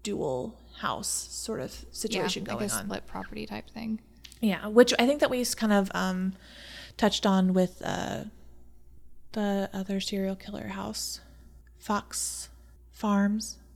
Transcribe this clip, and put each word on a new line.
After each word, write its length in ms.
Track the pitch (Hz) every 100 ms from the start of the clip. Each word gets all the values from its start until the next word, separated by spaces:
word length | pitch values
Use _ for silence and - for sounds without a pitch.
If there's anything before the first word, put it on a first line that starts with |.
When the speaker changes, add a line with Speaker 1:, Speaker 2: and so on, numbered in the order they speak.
Speaker 1:
dual 560 | - 202 156 127 - - - -
house 280 | - - -
sort 520 | - - - - 220
of 260 | 127 - -
situation 520 | - 220 226 180 -
Speaker 2:
Yeah, 100 | 202
Speaker 1:
going 100 | 156
Speaker 2:
like 80 | 208
a 40 | 107
Speaker 1:
on. 100 | 98
Speaker 2:
split 220 | - -
property 380 | - - - 214
type 240 | 214 -
thing. 300 | 220 226 220 - - - -
Speaker 1:
Yeah, 260 | 220 180 208
which 260 | 214 247 254
I 60 | 240
think 120 | 294
that 80 | 294
we 120 | 247
s-, 140 | 240 -
kind 180 | 220
of, 180 | 202 190
um, 400 | - 185 185 190 190 - - - - - -
touched 280 | 208 - 202
on 280 | 190 185
with, 280 | 185 185 -
uh, 420 | - - - - 214 - - - - - - - - - -
the 360 | - 208 196 196
other 260 | 196 190 196
serial 360 | - 196 190 190
killer 320 | - 208 208
house, 540 | 196 202 214 - - - - - - - -
Fox 720 | - 208 - - - - - - - - -
Farms 640 | - 214 202 202 214 214 - -